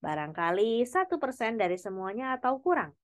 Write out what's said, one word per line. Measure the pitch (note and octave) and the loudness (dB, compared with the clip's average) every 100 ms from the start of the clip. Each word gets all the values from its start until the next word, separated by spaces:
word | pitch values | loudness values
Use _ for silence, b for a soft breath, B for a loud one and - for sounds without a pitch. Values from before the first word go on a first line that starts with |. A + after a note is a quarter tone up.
Barangkali | D3 D3+ D3+ D#3+ E3+ F3+ A3 A3+ | -2 -4 -4 -2 0 4 4 4
satu | B3 F#4 F#4 E4+ | 2 2 0 0
persen | C4 B3+ A3+ A3+ | -4 -2 -2 0
dari | F#3 F3+ | 0 0
semuanya | G3+ F#3+ F#3+ G#3 C4 | -4 -6 -6 -6 -4
atau | B3+ B3+ C4 | -2 0 0
kurang. | D#4 E4 E3 - | 2 0 0 -8